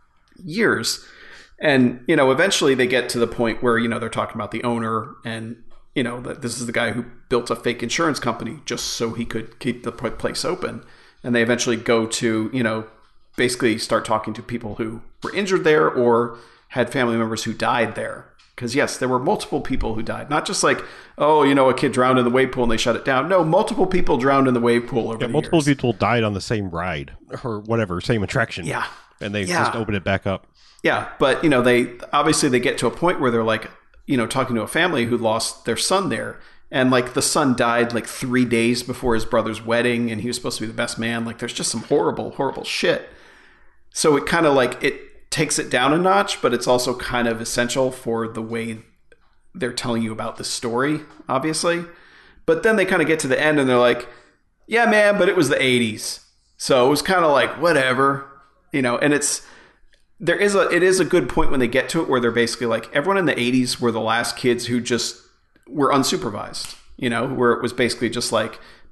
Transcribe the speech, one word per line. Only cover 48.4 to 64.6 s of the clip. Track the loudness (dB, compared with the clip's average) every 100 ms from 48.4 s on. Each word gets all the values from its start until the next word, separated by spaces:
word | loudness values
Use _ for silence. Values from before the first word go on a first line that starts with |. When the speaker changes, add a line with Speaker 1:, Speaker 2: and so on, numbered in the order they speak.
Speaker 1:
way | -8 -6 -8 -10 -16 _ _ _ _ _ _
they're | -8 -8
telling | -6 -4 -2
you | -2
about | -6 -8 -8
the | -8
story, | -6 -4 -2 0 -2 -8 -14 -6
obviously. | -4 -2 -2 0 -2 -4 -16 -20 -20 -20 -4 0
But | 2
then | 4 4
they | 4
kinda | 2 2
get | 2
to | 2
the | 2
end | 2 2
and | 4
they're | 6
like, | 4 2 -4 -18 _ _ _ _ -2
"Yeah, | 2 4
man, | 6 6 4
but | 4
it | 4
was | 2
the | 2
eighties." | 4 4 2 -4 -10 -12 _ _ _ -6
So | 2 4 6
it |
was | 4
kinda | 2 2 4
like, | 4 2 0
whatever, | 2 4 2 2 2 0 -6 -20 _ _ _
you | -2
know, | 0 0
and | 2
it's, | 2 0 -6 -10 -20 -20 _ _ _ _ -6
there | -2 0
is | 2 2
a, | 2
it | 4
is | 4 4
a | 4
good | 2 2
point | 4 4
when | 4
they | 2
get | 0 0
to | -2
it | 0
where | 0
they're | 2
basically | 2 0 0 -2
like, | -2 -2
everyone | -2 0 2
in | 0
the | 0
eighties | 2 2 0 0
were | 0
the | 0
last | 0 0 -2 -2
kids | 0 0